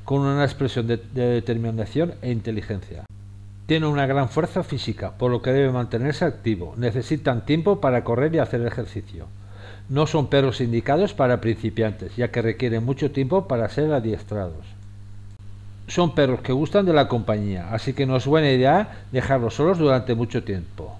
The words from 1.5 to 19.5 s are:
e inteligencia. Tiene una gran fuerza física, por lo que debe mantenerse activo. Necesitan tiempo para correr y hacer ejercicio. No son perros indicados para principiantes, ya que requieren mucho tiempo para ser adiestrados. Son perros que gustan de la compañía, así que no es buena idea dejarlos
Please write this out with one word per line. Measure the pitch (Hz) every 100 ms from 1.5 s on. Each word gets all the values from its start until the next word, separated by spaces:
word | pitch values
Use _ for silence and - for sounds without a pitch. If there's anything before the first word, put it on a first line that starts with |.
| 117 117 117 104 143 170 -
e | 123
inteligencia. | 117 110 107 - 101 - 80 - - - - - - -
Tiene | 160 156
una | 143 135
gran | 135 135
fuerza | - 170 -
física, | 170 131 - 107 92 -
por | 123
lo | 120
que | 127
debe | 135 135
mantenerse | 127 120 113 135 - 170
activo. | - - 104 85 90
Necesitan | 120 113 117 151 - 120 104
tiempo | 151 170 196
para | 143 123
correr | 120 117 151 165
y |
hacer | 123 123 120
ejercicio. | - 107 101 - 90 80 - - - - - -
No | 135 151
son | 160 135
perros | 139 135 117
indicados | 123 117 120 147 196
para | - 131 117
principiantes, | 104 110 113 101 110 98 90 101
ya | 120
que | 123
requieren | 113 107 127 113 120
mucho | 135 147
tiempo | - 131 185 185
para | 123 110
ser | - 151
adiestrados. | 143 113 104 - 107 92 80 - - - - - - - - - - - - -
Son | - 175 -
perros | 139 123
que | -
gustan | 131 156 202 190
de |
la | 151 107
compañía, | 123 107 107 101 95 87
así | 110 -
que | 127 135
no | 131
es | 135
buena | 156 147
idea | 131 127 170 208 - -
dejarlos | 131 113 135 113